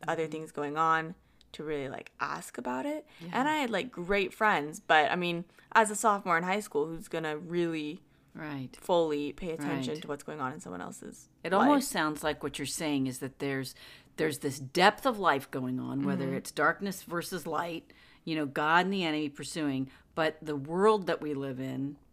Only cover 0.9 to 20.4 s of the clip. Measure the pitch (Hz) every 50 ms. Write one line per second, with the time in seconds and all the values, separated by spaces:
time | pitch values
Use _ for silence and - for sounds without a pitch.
0.9 | 160 160 160 160 180 - _ _ _ _ - _ - - 156 151 156 143 135 131
1.9 | 135 - - - _ - - 143 143 160 180 - - - 247 247 247 254 262 285
2.9 | 302 311 - _ - - 170 170 175 - 262 294 311 311 285 233 226 185 170 165
3.9 | - - 175 175 202 202 196 180 - - 220 214 202 160 143 151 156 - - -
4.9 | 160 156 151 - - 180 180 175 170 170 175 - _ - - - - 226 226 202
5.9 | 214 208 - 226 208 202 202 190 170 160 170 180 190 208 208 - - 151 147 160
6.9 | 165 160 - - - 165 160 156 151 151 175 165 170 175 175 165 165 156 151 151
7.9 | 156 190 - _ _ _ _ _ - 170 160 151 147 139 131 123 - - - -
8.9 | 185 175 165 160 151 147 147 143 - - - 175 160 160 147 143 147 135 131 127
9.9 | 156 156 175 165 147 147 - - 156 151 139 127 143 160 - 190 - - - -
10.9 | - - - - - - - - _ _ - 170 180 196 247 269 294 277 254 -
11.9 | - 196 160 156 151 147 - 156 151 147 - 147 135 - 147 131 - - 175 156
12.9 | 147 139 131 131 123 - - 131 131 - 143 139 139 135 131 127 - - - -
13.9 | - - - _ _ - 156 160 147 139 - 147 135 - 143 131 - 175 180 202
14.9 | 202 - - 269 240 208 190 170 143 139 135 - - 139 127 127 127 127 123 123
15.9 | 127 139 139 143 139 123 135 135 135 135 - - - - 151 151 165 160 196 202
16.9 | 180 - - - 165 170 160 - 190 180 147 175 156 151 170 175 170 165 - -
17.9 | - - - - - - - - 160 156 151 139 135 - 151 151 160 175 180 185
18.9 | 196 196 180 160 151 151 151 147 143 - 151 - - 180 156 147 135 131 135 135
19.9 | - - - _ - - 160 156 151 -